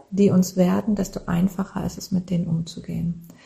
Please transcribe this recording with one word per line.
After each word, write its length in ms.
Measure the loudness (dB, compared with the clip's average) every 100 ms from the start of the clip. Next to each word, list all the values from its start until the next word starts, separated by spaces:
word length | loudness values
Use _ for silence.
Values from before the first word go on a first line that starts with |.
| -4
die 200 | 2 4
uns 260 | 6 4 2
werden, 380 | 2 2 0
desto 260 | -2 -2 -6 -2
einfacher 580 | 0 0 0 -6 -6
ist 140 | -6 -8
es, 140 | -4
mit 180 | -4 0
denen 160 | -2 0
umzugehen. 800 | -2 -4 -10 -10 -4 -4 -6 -12 -20